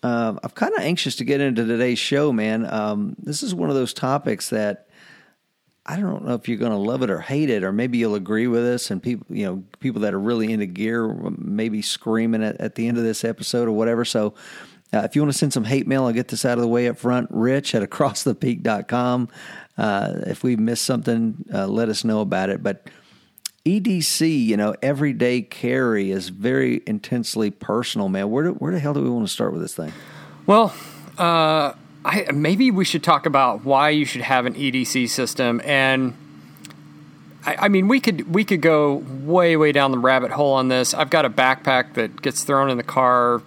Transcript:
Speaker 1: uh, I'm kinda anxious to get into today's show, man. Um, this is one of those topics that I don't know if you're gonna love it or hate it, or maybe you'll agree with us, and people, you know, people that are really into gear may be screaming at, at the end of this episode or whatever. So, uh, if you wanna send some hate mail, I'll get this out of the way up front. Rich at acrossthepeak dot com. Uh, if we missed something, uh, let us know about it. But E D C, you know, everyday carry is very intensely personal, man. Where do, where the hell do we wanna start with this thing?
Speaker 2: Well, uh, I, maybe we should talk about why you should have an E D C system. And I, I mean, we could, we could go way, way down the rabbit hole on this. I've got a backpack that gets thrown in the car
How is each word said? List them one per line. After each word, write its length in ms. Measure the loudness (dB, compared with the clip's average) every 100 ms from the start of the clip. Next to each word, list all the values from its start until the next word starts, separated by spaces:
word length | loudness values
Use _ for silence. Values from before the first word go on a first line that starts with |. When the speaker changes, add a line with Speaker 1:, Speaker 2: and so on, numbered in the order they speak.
Speaker 1:
uh, 320 | 0 0 -2 -4
I'm 80 | -10
kinda 300 | -4 -2 0
anxious 360 | -2 -2 -2 -4
to 80 |
get 160 | -2 0
into 240 | 0 0
today's 340 | 0 0 0 0
show, 320 | 0 0 2
man. 360 | 0 0 -2 -4
Um, 460 | -4 -2 -2 -4 -8
this 240 | -8 -8
is 120 | -6
one 160 | -4 -2
of 40 |
those 200 | 0 -2
topics 560 | -4 -2 -2 -2 -4 -4
that 380 | -2 -2 -4 _ _ -20 -20 _ _ _ _ _ _ -8
I 100 | -4
don't 300 | -4 -4 -4
know 80 |
if 120 | -6 -4
you're 120 | -2
gonna 200 | -2 0
love 240 | -2 -2
it 80 | -2
or 100 | -2
hate 280 | -2 -2 0
it, 140 | 0
or 100 | 0
maybe 260 | 0 0 0
you'll 160 | 0
agree 320 | -2 -2 -2 0
with 180 | 0
us, 260 | 0 -2 -4
and 120 | -6
people, 240 | -4 -6 -6
you 100 | -6
know, 200 | -4 -6 -10 -6
people 220 | -4 -2
that 100 | -2
are 60 | -2
really 320 | -2 0 0
into 140 | -2 -4
gear 420 | -4 -2 -2 -2 -4 -8 -8
may 320 | -4 -2 -2
be 100 | -2
screaming 600 | -4 -6 -2 0 2 0
at, 160 | -2 -4
at 140 | -8
the 120 | -4 -2
end 120 | 0
of 60 |
this 200 | 0 -2
episode 420 | -4 -4 -4 -2 0
or 60 |
whatever. 320 | 2 2 0
So, 300 | 0 0 -2 -4 -20 -20 -20 -20 _
uh, 60 | -2
if 180 | 0 2
you 60 |
wanna 100 | 2
send 220 | 2 0
some 100 | 0
hate 220 | 0 0 2
mail, 180 | 2
I'll 80 | 2
get 160 | 0 -2
this 160 | -2
out 140 | 0 2
of 40 |
the 60 | 2
way 180 | 2 0
up 120 | 0
front. 300 | 0 0 -2
Rich 440 | 0 2 2 0
at 80 | -2
acrossthepeak 800 | -2 0 0 0 -2 0 -2 -2
dot 260 | -2 -2 -2
com. 420 | -2 0 0 -2 -8 -18 -18 -14 -4
Uh, 340 | -2 0 -2 -4 -6
if 180 | -2
we 100 | 0
missed 300 | 0 0 0
something, 640 | -2 -2 0 0 -2 -4 -8
uh, 140 | -6 -2
let 220 | -2 -2
us 160 | -2
know 160 | 0 0
about 300 | 0 -2 -2
it. 120 | -2
But 240 | -4 -6 -12 -20 _ _ _ -16 -16 _
E 160 | 0 0
D 220 | 2 0
C, 340 | 0 0 2 2
you 200 | 2 2
know, 200 | 0 0
everyday 580 | -2 0 0 0 0 0
carry 720 | -4 -6 -2 0 2 0 0
is 160 | -2 -6
very 540 | -4 0 2 2 0 -2
intensely 640 | -6 -2 -4 -2 -2 -2
personal, 580 | -4 -4 -2 -2 -4 -2
man. 220 | -2 -2
Where 140 | 0
do, 60 | -2
where 180 | -2 -4
the 80 | -2
hell 160 | -2
do 80 | -2
we 80 | 0
wanna 160 | -2 -2
start 260 | -2 -4
with 100 | -4
this 120 | -8
thing? 160 | -8 -10 -12 -20 -20 -20 -8 4
Speaker 2:
Well, 280 | 4 4 -2 -18 -20 -20 -2
uh, 540 | 0 2 2 2 0 -4 -20 -10
I, 220 | -4 -2 -2
maybe 380 | 0 2 4 4
we 140 | 4
should 180 | 0 0
talk 240 | 2 4 4
about 380 | 4 4 2
why 240 | 2 4 4
you 160 | 2
should 160 | 0 -4
have 260 | 0 2 2
an 80 |
E 160 | -2 -2
D 140 | 0
C 220 | 0 0 0
system. 560 | 0 -2 0 0 0
And 500 | 0 2 4 2 0 -6 -20 -20 -20 -20 -20 -20 -20 -20 -20 -20 -20 -8 -6
I, 100 | 0
I 60 | 2
mean, 200 | 4 4
we 120 | 2
could, 320 | 2 -2 0
we 120 | 0
could 160 | 2 2
go 420 | 4 4 4 0 -4 -10
way, 340 | 0 4 4 6
way 160 | 4
down 200 | 4 4
the 60 | 4
rabbit 320 | 4 4 2
hole 220 | 0 2
on 160 | 4 4
this. 240 | 2 2
I've 180 | 0 2
got 140 | 4
a 60 | 2
backpack 640 | 4 2 2 2 2 0
that 260 | -2 -4 -2
gets 240 | -4 -4
thrown 240 | 0 2 2
in 80 | 0
the 80 |
car 580 | -2 2 4 4 4 0